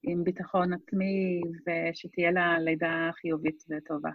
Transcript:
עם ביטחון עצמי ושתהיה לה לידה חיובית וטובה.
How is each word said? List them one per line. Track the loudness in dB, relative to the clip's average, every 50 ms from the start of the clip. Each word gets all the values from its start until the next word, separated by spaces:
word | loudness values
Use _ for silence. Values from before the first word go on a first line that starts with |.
| -2
עם | 0 0 0 0
ביטחון | 0 -2 -2 -6 -2 0 2 2 2 0
עצמי | -2 -4 -4 -2 0 0 2 0 0 0 0 0 0 -2 -4 -6 -6 -4
ושתהיה | -2 -2 0 0 -2 -4 -4 -10 -10 -2 2 2 4
לה | 4 4 4 4 2 2
לידה | 2 2 0 2 0 0 0 0 -2 -2 -4
חיובית | -4 -2 -2 -2 0 0 -2 -4 -4 -10 -8
וטובה. | -8 -8 -6 -6 -6 -4 -4 -6 -8